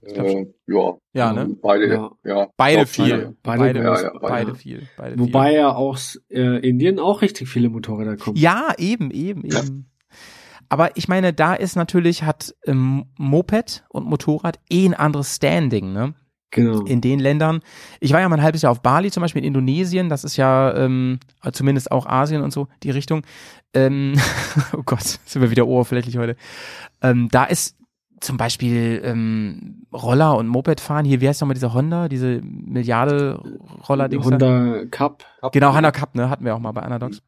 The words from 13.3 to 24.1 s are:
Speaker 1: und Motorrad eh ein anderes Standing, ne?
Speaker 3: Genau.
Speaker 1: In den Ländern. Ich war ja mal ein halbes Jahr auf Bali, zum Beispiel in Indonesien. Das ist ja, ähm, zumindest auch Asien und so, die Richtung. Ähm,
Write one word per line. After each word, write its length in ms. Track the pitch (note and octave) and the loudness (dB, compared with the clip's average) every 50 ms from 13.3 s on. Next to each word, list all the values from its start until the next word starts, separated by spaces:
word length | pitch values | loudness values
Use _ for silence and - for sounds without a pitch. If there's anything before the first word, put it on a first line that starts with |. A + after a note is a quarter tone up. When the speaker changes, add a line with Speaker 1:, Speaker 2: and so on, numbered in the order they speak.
| C#3 D#3+ F#3 - G#3 A3 A#3+ - - - _ _ | 2 2 2 2 0 -2 -2 -2 -10 -16 _ _
Speaker 1:
und 160 | _ - - | _ -10 -4
Motorrad 540 | - D#3 C#3 - - D3+ D3+ - F3 D#3+ - _ _ | -4 -4 -2 0 -2 -2 -2 -2 -6 -6 -6 _ _
eh 140 | - F3 F#3+ | 2 4 4
ein 80 | F#3+ F3 | 4 2
anderes 420 | - - D3+ D3 D3 C#3 - - | 2 0 0 0 0 -4 -4 -6
Standing, 560 | - - C#3+ D#3+ F3 D#3+ C3 A2+ G#2+ F#2+ F#2+ | -2 0 0 2 2 2 2 0 0 -2 -2
ne? 220 | F#2+ G2 A#2 C#3 D#3 _ _ _ _ _ _ _ | -4 -4 -4 -6 -6 _ _ _ _ _ _ _
Speaker 3:
Genau. 320 | - A#2+ A#2+ A#2 A2 G#2+ G#2 | 0 2 2 2 2 0 -2
Speaker 1:
In 160 | G2 C3+ B2 | 0 0 0
den 180 | A#2 B2 C3+ C#3 | 2 2 0 2
Ländern. 400 | C3+ C3+ C#3+ D3+ D#3+ D#3+ D#3+ D#3+ - - - - - - - - | 2 2 2 2 2 0 0 -2 -6 -10 -20 -20 -20 -20 -16 -4
Ich 120 | - C3+ C#3+ | 0 4 4
war 80 | E3 | 4
ja 80 | F#3 F#3 | 4 4
mal 80 | E3 D3+ | 2 4
ein 40 | C#3+ | 4
halbes 200 | D#3+ D#3 D#3+ - | 2 2 2 2
Jahr 80 | C#3+ | 2
auf 100 | C#3+ - | 2 2
Bali, 300 | _ B2 C3 D#3 F#3 G3+ | _ 2 2 2 2 0
zum 100 | - - | -2 -2
Beispiel 200 | E3+ E3+ - D3+ C3 | -4 -2 -2 -2 -4
in 40 | D3 | -2
Indonesien. 600 | C#3 C3+ C3 C3 C3+ D#3+ F#3 F3+ F3 F#3 F#3 F3 | 0 0 2 2 2 0 0 0 0 0 0 0
Das 140 | D3+ C#3 - | -2 -4 -4
ist 120 | C#3+ - - | -6 -2 2
ja, 360 | C3+ C3 C3 C3 C3+ C3 - | 2 4 4 4 4 2 2
ähm, 440 | - C3+ B2+ C3 B2+ B2+ B2+ B2+ B2+ - _ _ _ - B2 | 2 2 2 2 0 0 0 -2 -4 -8 _ _ _ -8 -8
zumindest 400 | B2 - C3+ C3+ C#3 C#3 B2+ - | -4 0 2 2 2 2 0 0
auch 160 | - C3 - - | -2 -2 -2 0
Asien 340 | - C3 C#3 D3 D#3 D3+ | 0 0 0 0 0 -2
und 100 | C#3 C#3+ | -2 -4
so, 160 | C#3 C#3+ C#3+ - _ _ | -4 -6 -8 -8 _ _
die 80 | - C#3 | -6 -4
Richtung. 340 | C3 C#3 C#3+ - D#3+ D#3 D3 - - - - - - - _ _ _ | -4 -4 -2 -2 -4 -4 -4 -8 -18 -20 -20 -20 -20 -20 _ _ _
Ähm, 380 | C3+ C3+ C3+ C3+ C#3 C#3 C#3 | 2 4 4 4 2 0 2